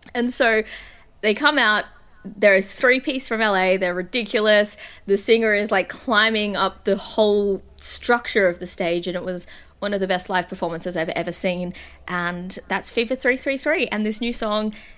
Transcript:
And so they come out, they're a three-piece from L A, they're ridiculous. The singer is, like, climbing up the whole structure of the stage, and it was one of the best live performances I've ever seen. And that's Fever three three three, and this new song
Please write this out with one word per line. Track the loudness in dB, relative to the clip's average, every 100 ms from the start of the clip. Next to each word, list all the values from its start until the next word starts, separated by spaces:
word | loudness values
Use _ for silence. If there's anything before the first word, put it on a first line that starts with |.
| -10
And | -2 -2
so | 2 2 2 -2 -10 -18 -20 -20 -2
they | 0
come | 2 2 4
out, | 4 2 -2 -14 -20 -18
they're | -16 2 6 6
a |
three-piece | 2 0 2 2 0 -4 -4
from | 0
L | 2
A, | 2 4 2
they're | 0
ridiculous. | -2 -4 -4 -2 0 4 4 4 -4 -14 -16 -2
The | 0
singer | 4 4 4
is, | 2 2
like, | 0 0
climbing | -6 0 2 4 2 -2 0
up | -2 -2
the | -2 -2
whole | -2 2 4 4 0 -2 -6 -14
structure | -8 -8 0 0 0 2 2
of | 0
the | -8
stage, | -4 -2 -2 -4
and | -6
it |
was | -6 -8 -10 -18 -20 _
one | -4
of | -2
the | 0
best | -2 0
live | -2 -2
performances | -6 -4 -4 -4 -4
I've | -4
ever | -4 -4
seen. | -2 -2 -2 -6 -8 -18 -18 -6
And | -4 -4 -6 -8 -10 -4
that's | -4 -2
Fever | -4 -2
three | -2 0 0
three | -2 -4
three, | -2 -2 -2
and | -2
this | -2 -2
new | -4
song | -4 -2 -2 -2 -6 -18